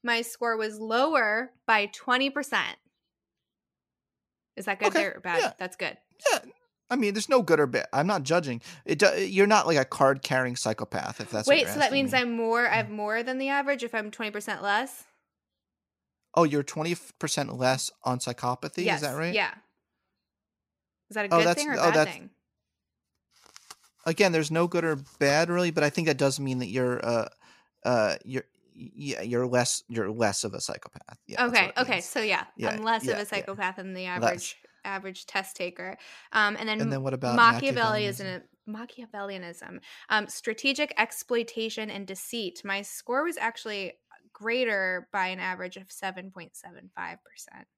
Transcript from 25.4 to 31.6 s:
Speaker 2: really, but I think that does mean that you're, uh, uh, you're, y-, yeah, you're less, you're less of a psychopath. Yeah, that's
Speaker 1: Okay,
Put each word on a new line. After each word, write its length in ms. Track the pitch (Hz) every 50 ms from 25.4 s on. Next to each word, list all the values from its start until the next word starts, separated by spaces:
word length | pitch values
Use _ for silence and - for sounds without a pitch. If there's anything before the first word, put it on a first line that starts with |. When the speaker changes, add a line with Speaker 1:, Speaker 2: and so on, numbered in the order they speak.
| 170 170
Speaker 2:
really, 220 | 175 180 180 175
but 120 | 160 165
I 80 | 147 143
think 180 | - - 165 160
that 100 | 147 135
does 200 | 147 139 135 139
mean 200 | 139 135 131 127
that 80 | 127
you're, 380 | 90 101 127 127 123 123 120 -
uh, 240 | 117 120 117 107 - - _ _ - - _ _ _ _ _ _
uh, 320 | 117 123 117 107 101 76 - -
you're, 200 | - 127 127 - _ _ _ _ _ _
y-, 140 | - 123 - _
yeah, 280 | - 147 143 120 -
you're 240 | 90 113 120 120 127
less, 360 | 127 123 123 120 - - - - _
you're 220 | 120 113 104 95
less 340 | 107 117 117 104 98 - -
of 80 | 107
a 80 | - -
psychopath. 580 | - - - - - - _ - - - - _ _
Yeah, 120 | - - - 247
that's 60 | 240 240
Speaker 1:
Okay, 100 | 220